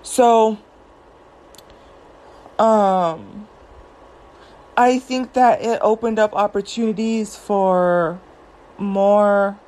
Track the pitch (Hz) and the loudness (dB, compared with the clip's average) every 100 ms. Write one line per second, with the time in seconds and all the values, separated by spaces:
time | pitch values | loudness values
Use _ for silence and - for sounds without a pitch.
0 | - - 240 226 220 214 - - - - | -6 2 4 6 4 0 -12 -20 -20 -20
1 | - - - - - - - - - - | -20 -20 -20 -20 -20 -20 -20 -20 -20 -20
2 | - - - - - - 220 220 196 185 | -20 -20 -20 -20 -16 0 2 4 2 0
3 | 175 165 196 208 208 - - - - - | -2 -6 -14 -20 -20 -20 -20 -20 -20 -20
4 | - - - - - - - - 247 254 | -20 -20 -20 -20 -20 -20 -8 0 2 0
5 | - 254 240 254 247 - 226 233 208 220 | -4 -8 -6 0 2 2 -2 -2 0 -2
6 | 226 220 214 196 208 208 196 - 226 214 | -2 -2 -2 0 -4 -4 -8 -6 -4 -4
7 | 226 226 214 - - 202 190 180 180 175 | -4 -4 -6 -12 -4 -2 0 0 0 0
8 | 165 180 - - - - - - 202 196 | -2 -6 -18 -20 -20 -20 -20 -10 -6 0
9 | 196 202 208 202 202 202 | 2 4 4 2 0 -4